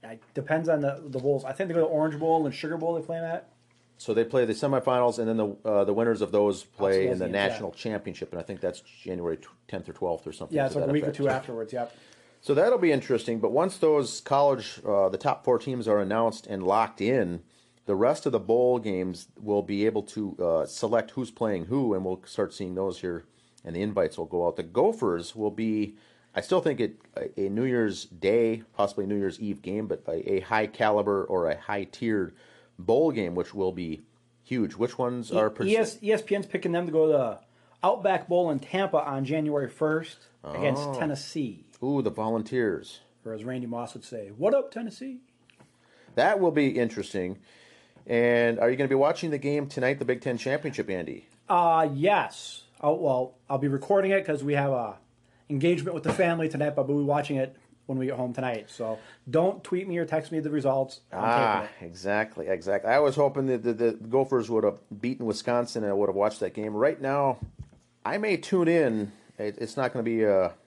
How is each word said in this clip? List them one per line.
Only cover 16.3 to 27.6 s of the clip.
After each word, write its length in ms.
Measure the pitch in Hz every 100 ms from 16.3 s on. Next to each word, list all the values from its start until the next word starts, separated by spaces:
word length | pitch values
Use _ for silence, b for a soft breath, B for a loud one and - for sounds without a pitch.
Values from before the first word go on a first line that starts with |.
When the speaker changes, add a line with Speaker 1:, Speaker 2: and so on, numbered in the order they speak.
| 110 -
Speaker 2:
and 160 | 98 92
locked 340 | 104 110 -
in, 440 | 101 131 92 87 - b b b -
the 80 |
rest 320 | 98 120 147 -
of 60 |
the 80 | 117
bowl 400 | 95 117 123 123
games 480 | 107 92 92 87 - -
will 220 | 104 101
be 240 | 92 101 107
able 160 | 110
to, 340 | 101 - 104 -
uh, 240 | 87 82 78
select 460 | - 113 113 -
who's 180 | - 120
playing 360 | - 113 95 85
who, 280 | 131 123
and 100 | 95
we'll 180 | 92 92
start 280 | - - 95
seeing 220 | - 95
those 280 | 90 95 90
here, 220 | 92 85 - b b b
and 120 | - 85
the 60 |
invites 360 | 104 98 80 -
will 60 |
go 240 | 82 90 87
out. 80 | 85
The 80 |
Gophers 720 | 82 95 185 226 107 85 85 113
will 160 | 107
be, 420 | - 110 107 104 - b b b
I 60 | -
still 200 | - 185
think 200 | 165 123
it, 160 | 113 - _ -
a, 300 | - - 98
a 20 |
New 160 | 104